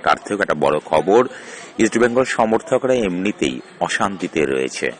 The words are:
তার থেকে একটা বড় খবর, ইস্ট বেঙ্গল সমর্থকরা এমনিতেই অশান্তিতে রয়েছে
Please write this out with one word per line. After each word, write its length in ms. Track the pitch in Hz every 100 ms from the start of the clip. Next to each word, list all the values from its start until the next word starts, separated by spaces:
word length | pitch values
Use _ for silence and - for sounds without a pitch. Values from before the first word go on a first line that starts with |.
তার 120 | - 73 -
থেকে 160 | 101
একটা 120 | 87
বড় 240 | 78 69 76 -
খবর, 360 | 78 78 110 127 - - - - -
ইস্ট 180 | 110 113
বেঙ্গল 260 | 120 120
সমর্থকরা 720 | 127 - 110 110 - 127 131
এমনিতেই 640 | 127 101 90 98 - 71 64 - -
অশান্তিতে 600 | 87 - 104 95 90 82 69
রয়েছে 420 | 65 65 - 65